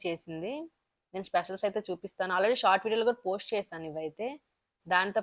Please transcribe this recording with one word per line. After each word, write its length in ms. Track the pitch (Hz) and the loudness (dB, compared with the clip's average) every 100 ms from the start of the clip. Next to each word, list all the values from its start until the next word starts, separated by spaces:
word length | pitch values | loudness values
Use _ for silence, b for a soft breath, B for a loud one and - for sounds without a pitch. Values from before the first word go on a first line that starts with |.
| 180 | -4
చేసింది. 460 | 170 - 160 185 285 330 _ _ _ _ | -4 -6 -6 -6 -8 -10 _ _ _ _
నేను 120 | 185 190 | -10 -2
స్పెషల్స్ 360 | 180 175 190 202 | 0 0 -2 -2
అయితే 140 | 214 202 | -2 -4
చూపిస్తాను, 460 | 180 196 - 185 | -6 -6 -4 0
already 220 | 185 202 247 | 4 4 4
షార్ట్ 220 | 202 190 214 | 6 4 4
వీడియోలు 180 | 220 226 | 2 2
కూడా 120 | 240 | 2
పోస్ట్ 240 | 185 196 - | -2 -4 -2
చేశాను 340 | 214 196 165 160 | -2 -2 -6 -8
ఇవైతే. 380 | 156 160 156 233 294 _ _ _ _ | -6 -8 -6 -8 -8 _ _ _ _
దాంతో 400 | 165 180 190 202 | 0 2 2 0